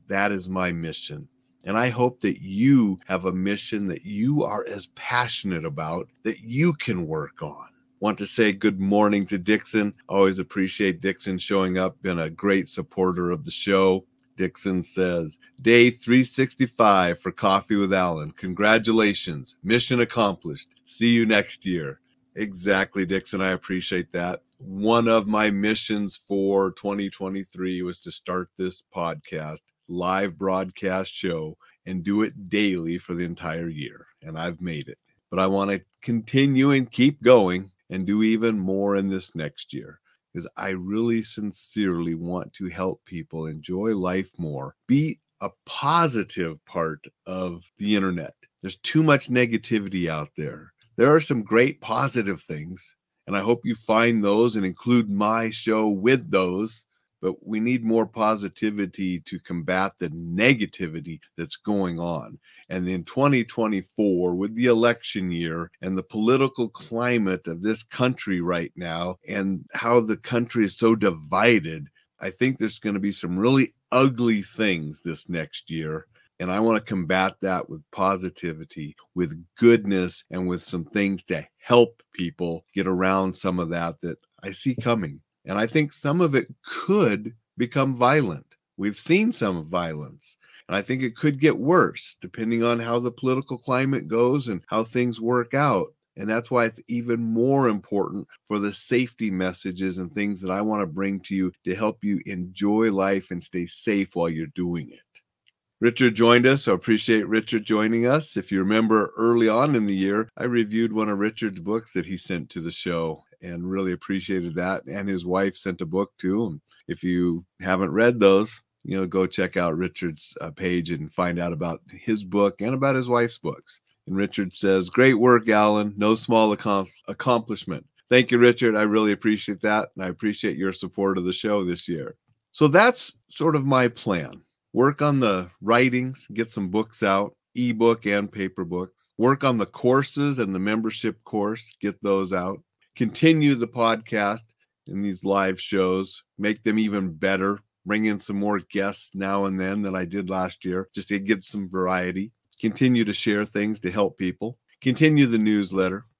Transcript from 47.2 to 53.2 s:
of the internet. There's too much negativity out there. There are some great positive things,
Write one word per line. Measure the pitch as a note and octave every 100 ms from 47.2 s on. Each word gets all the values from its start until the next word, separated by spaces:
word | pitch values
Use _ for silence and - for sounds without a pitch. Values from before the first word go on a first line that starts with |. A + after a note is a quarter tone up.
| F#2
of | F#2 F#2 E2+ _ -
the | G2+ G#2
internet. | F#2+ F2 D2 - _ _
There's | F#2+ -
too | - D#3
much | D#3 C#3 -
negativity | B2 A#2+ A2+ - A2 G2 F#2 E2+
out | D#2 D2+ -
there. | D2+ D2+ - _ _ -
There | C3
are | D#3+
some | D#3 B2+
great | G2+ A2+ C3+ -
positive | - A#2 C#3 A#2+ G2 E2
things, | - D#2 D#2+ F#2 - _ _ _